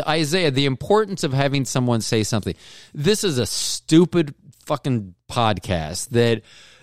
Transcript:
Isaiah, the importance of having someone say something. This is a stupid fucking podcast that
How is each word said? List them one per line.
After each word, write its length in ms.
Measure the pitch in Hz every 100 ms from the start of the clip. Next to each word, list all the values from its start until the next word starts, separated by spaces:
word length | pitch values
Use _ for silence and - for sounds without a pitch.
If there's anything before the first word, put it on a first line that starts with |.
| 160
Isaiah, 440 | 156 151 180 170
the 140 | 135 139
importance 600 | 131 - 208 208 190 156
of 80 |
having 320 | 131 139 139 127
someone 340 | 135 123 117
say 240 | 101 113
something. 320 | 104 110 95 - - - -
This 320 | 147 147 214 208
is 140 | 127
a 60 | 110
stupid 920 | - - - - 160 175 170 147 - 143 - -
fucking 500 | 151 147 123 95 87 _
podcast 840 | - 113 95 - 87 78 - -
that 320 | 120 120 113 - - - -